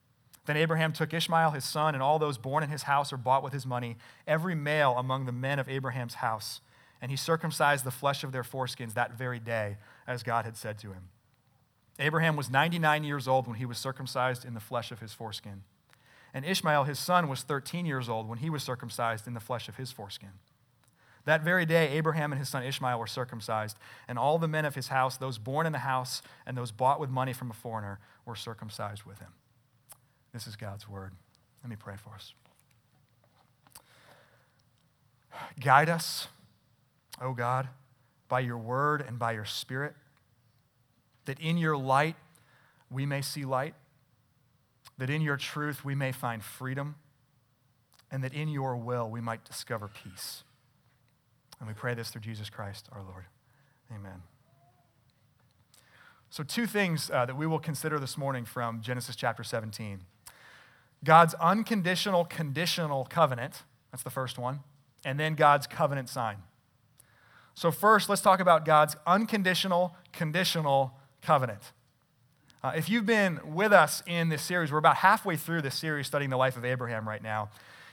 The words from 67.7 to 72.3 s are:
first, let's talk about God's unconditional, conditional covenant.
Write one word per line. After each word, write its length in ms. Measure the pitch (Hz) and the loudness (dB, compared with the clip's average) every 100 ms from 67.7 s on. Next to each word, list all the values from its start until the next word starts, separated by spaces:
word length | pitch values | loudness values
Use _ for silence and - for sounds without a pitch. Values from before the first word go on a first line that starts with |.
first, 380 | - 208 214 - | 4 6 6 6
let's 120 | 196 | 4
talk 200 | 208 190 | 6 6
about 240 | 180 160 | 8 6
God's 320 | 156 151 151 - 170 | 8 6 6 2 2
unconditional, 880 | 196 226 214 185 170 190 175 180 - - | 2 2 2 2 2 2 2 0 -4 -12
conditional 840 | - 156 175 175 170 151 135 131 - _ _ | -4 -2 0 0 0 4 4 2 -4 _ _
covenant. 400 | - 147 123 101 - - _ _ _ _ _ | 4 4 4 -6 -14 -20 _ _ _ _ _